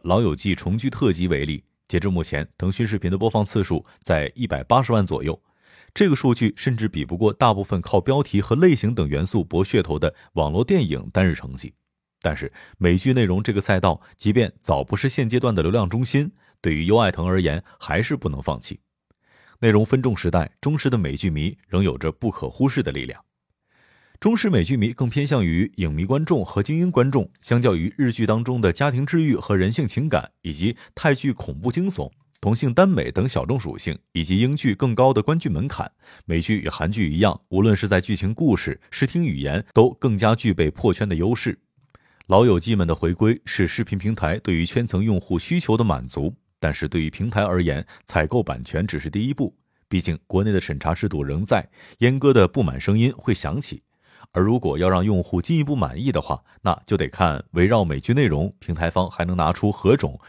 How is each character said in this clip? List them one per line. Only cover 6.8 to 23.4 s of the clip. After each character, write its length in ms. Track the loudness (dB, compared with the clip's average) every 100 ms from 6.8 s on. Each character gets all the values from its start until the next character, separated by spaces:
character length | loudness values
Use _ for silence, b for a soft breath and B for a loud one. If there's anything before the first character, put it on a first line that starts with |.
| -4
比 160 | -4
不 140 | -6 0
过 160 | 0
大 180 | 2 2
部 120 | 2
分 180 | -2 -4
靠 180 | 0 0
标 220 | 2 0
题 180 | 0 0
和 160 | 0 4
类 200 | 4 4
型 180 | 2
等 160 | -2 -2
元 160 | -2 -2
素 180 | -2
博 220 | -2 0 0
噱 160 | 0
头 160 | 0 0
的 160 | -2 b b
网 180 | -2 0
络 120 | 0
电 240 | 2 0 0
影 220 | -4 -4
单 160 | 0 2
日 60 |
成 220 | 0 -6 -12
绩。 180 | -14 -18 _ _ _ _
但 160 | -4 -4
是 160 | -6 B B B
美 180 | 2 4
剧 180 | 4
内 120 | 2 2
容 160 | 2
这 100 | 0
个 80 | 0
赛 200 | 0 2
道， 200 | 2 0 b -4
即 160 | 0
便 220 | 2 0 -2
早 220 | -2 -2
不 120 | -2 -2
是 140 | -2
现 180 | -2 -2
阶 120 | 0
段 160 | 0 0
的 80 |
流 80 | 2
量 180 | 2 0
中 160 | -2 0
心， 260 | 0 0 b b b
对 140 | -2 0
于 100 | 2
优 140 | 4
爱 120 | 4
腾 140 | 0 0
而 160 | 0
言 220 | 0 -2 b b
还 200 | -4 -2
是 160 | -2 -4
不 140 | -4
能 100 | -6
放 220 | -6 -6
弃。 180 | -8 -18 _ _ _ b b b b b
内 100 | 4
容 160 | 4 4
分 160 | 2
众 140 | 0 -2
时 140 | 0
代， 220 | 0 0 -4
忠 180 | -2 -2
实 120 | 0
的 80 | 0
美 180 | -2 -4
剧 140 | -2
迷 280 | -2 -2 -6 _
仍 120 | 0
有 160 | 0 0
着 140 | -4
不 180 | -4 -4
可 200 | -4 -8
忽 180 | -2 0
视 160 | 0
的 80 | -4
力 140 | -6 -8
量。 180 | -14 _ _